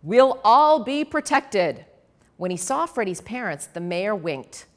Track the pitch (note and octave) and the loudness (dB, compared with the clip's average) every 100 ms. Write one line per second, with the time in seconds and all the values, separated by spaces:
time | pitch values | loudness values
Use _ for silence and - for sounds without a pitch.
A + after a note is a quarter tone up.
0 | D3 A#3 C4 B3+ G#3 A#3+ D4+ D#4 A#3 C#4+ | 2 4 4 4 4 6 6 4 2 -4
1 | D4+ D4+ D4 C#4+ C#4+ G3+ F3 B2+ - _ | -2 -4 0 -2 0 -2 0 -2 -12 _
2 | _ _ _ _ F3+ F3 - C4+ E4 - | _ _ _ _ -6 -6 -4 -4 -4 -4
3 | G3+ F3 - A#3+ A3+ C#3+ - F3 F3 F3 | -4 -6 -10 -8 -8 -8 -10 -10 -6 -4
4 | G3 G#3 E3 C#3 - - - | -4 -4 -6 -8 -10 -20 -20